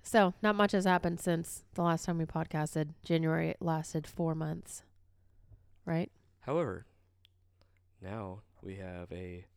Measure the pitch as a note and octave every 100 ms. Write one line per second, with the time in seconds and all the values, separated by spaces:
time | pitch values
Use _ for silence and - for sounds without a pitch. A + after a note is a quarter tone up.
0 | - A3+ F#3 - G#3+ G#3 G3+ G3+ F#3 F3+
1 | F3 E3+ - E3 E3 - - - E3+ E3
2 | - E3+ D#3+ D#3+ D#3+ D3+ D3+ D#3+ D3+ -
3 | - E3 D#3+ D#3+ D#3+ - E3+ D#3+ D#3+ D#3+
4 | D3+ - E3 D#3+ D#3 E3 - - _ _
5 | _ _ _ - - - _ - - E3
6 | - _ _ _ - D#3 C#3 F#2 - _
7 | _ _ _ _ _ _ _ _ _ _
8 | F#2 A2 G2 F#2 _ _ G2 G2 F#2 F2+
9 | F2 E2+ F#2 F2+ -